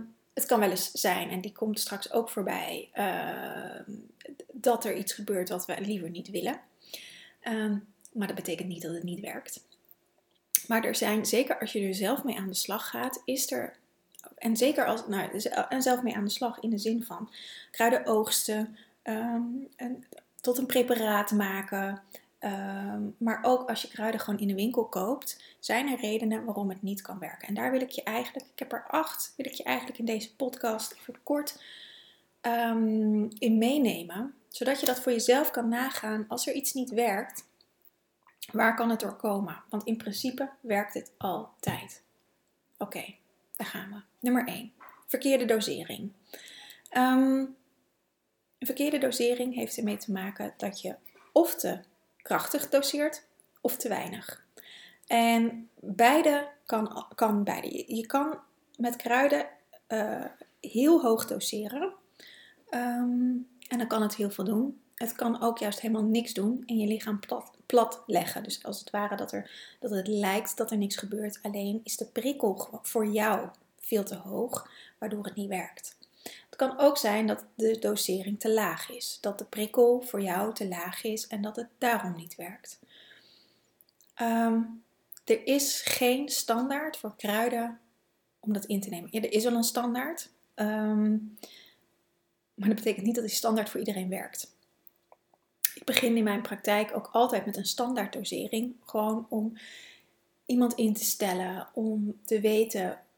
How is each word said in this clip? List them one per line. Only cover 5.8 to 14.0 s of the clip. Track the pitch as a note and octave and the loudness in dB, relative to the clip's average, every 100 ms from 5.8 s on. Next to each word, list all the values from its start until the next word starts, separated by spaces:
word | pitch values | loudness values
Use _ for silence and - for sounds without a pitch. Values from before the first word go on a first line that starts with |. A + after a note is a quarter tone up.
liever | G3+ G#3 E3+ | -4 -4 -6
niet | E3+ - | -8 -8
willen. | G3+ - C#4+ - _ - - - - - _ | -4 -4 -6 -10 _ -18 -18 -16 -20 -20 _
Ehm, | A#3+ A3 G#3+ G#3 - _ - | -6 -2 0 -2 -4 _ -12
maar | A3+ G3 | -4 -4
dat | G3 | -4
betekent | - E3 F#3 | -6 -6 -6
niet | E3 | -8
dat | D#3+ | -8
het | E3+ | -6
niet | F3 F3 | -6 -6
werkt. | G3+ - - - - _ _ _ _ _ _ _ _ - - | -8 -10 -10 -16 -16 _ _ _ _ _ _ _ _ -2 2
Maar | A3+ | 0
er | - | 2
zijn, | - - G#3+ G3+ | 0 2 2 4
zeker | A3+ B3 - | 2 2 0
als | A3 | -2
je | G#3+ | -2
er | G3 | -2
zelf | F#3 G3+ C#4+ | 0 0 0
mee | C#4 G3 | -2 -4
aan | F#3+ | -4
de | |
slag | F#3+ - G#3+ - | -4 -2 -4 -4
gaat, | A#3 B3+ - | -4 -4 -6
is | - C4+ - | -4 -2 -2
er, | B3 - - _ _ | -2 -4 -10 _ _